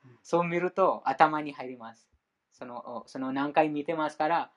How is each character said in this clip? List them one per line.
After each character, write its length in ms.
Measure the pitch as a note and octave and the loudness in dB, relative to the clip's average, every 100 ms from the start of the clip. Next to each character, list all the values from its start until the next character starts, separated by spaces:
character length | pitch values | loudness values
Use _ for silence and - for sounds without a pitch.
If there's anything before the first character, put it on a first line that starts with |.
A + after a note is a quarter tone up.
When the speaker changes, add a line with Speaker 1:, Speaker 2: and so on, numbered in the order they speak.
| C3 | -20
Speaker 1:
う 20 | |
ん。 120 | A#2+ | -20
Speaker 2:
そ 160 | - E3+ | -2 0
う 40 | F3 | 2
見 140 | E3+ | 0
る 120 | F3+ | 0
と 300 | F#3 F#3 G#2+ - | 2 2 2 0
頭 360 | C3+ D#3 D3+ | 4 4 4
に 100 | D3+ | -6
入 160 | C#3+ B2+ | -10 -12
り 100 | B2+ | -12
ま 160 | A2+ A2+ | -16 -18
す。 140 | _ _ _ _ _ | _ _ _ _ _
そ 120 | _ B2 | _ -14
の、 380 | A#2+ - A#2 - | -12 -12 -12 -10
そ 120 | C#3 | -8
の 140 | C3 | -4
何 180 | C3+ C#3+ | -2 0
回 160 | D3 D#3 | 4 2
見 140 | D3 | 2
て 100 | C#3+ | -4
ま 160 | E3 D3+ | -2 -2
す 80 | - | 0
か 100 | D#3 | 0
ら、 220 | E3+ C3 | 0 -2